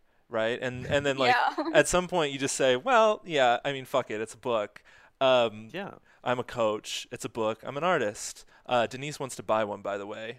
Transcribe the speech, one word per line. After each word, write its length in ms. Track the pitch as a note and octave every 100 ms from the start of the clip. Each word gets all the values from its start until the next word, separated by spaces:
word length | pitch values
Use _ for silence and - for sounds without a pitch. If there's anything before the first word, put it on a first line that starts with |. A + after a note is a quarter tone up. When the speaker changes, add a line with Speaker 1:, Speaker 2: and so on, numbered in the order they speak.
| _ _ _
Speaker 1:
Right? 300 | A2+ A2 B2
And, 260 | B2 B2+ B2+
and 180 | C#3+ C#3+
then, 100 | C3+
like, 160 | B2+ B3 C#3 -
Speaker 2:
Yeah. 60 | D4+
<laughs> 40 |
Speaker 1:
at 120 | E3 D3
some 200 | F3+ F3+
point 240 | F3+ D3
you 60 | C#3
just 160 | C3+ -
say, 200 | C3 B2+
"Well, 440 | G#3 A#3+ A3 G#3+
yeah, 340 | F#3+ D3 B2 A#2+
I 80 | C#3+
mean, 120 | C3+
fuck 260 | C3 C3 -
it, 80 | G#2+
it's 140 | A2
a 40 | A#2+
book." 440 | B2+ A2+ G#2 - _ - - -
Um, 480 | C3+ B2+ A#2 G#2+ A2
Speaker 3:
Yeah. 220 | E3 G3 - _ _
Speaker 1:
I'm 160 | A#2+ B2+
a 60 |
coach. 640 | A2+ B2 A2 G#2+ - - -
It's 140 | A#2+
a 40 | C3
book. 320 | A#2+ G#2+ A2+
I'm 120 | - C#3
an 60 |
artist. 600 | F3 E3 G#2 G#2+ - - - _ -
Uh, 200 | B2 A2
Denise 320 | B2+ D3 C#3+
wants 160 | C3+ -
to 60 |
buy 220 | G#2+ G#2+
one, 180 | G#2 G2+
by 140 | G2 G2+
the 80 | G2+
way. 320 | G#2+ A2+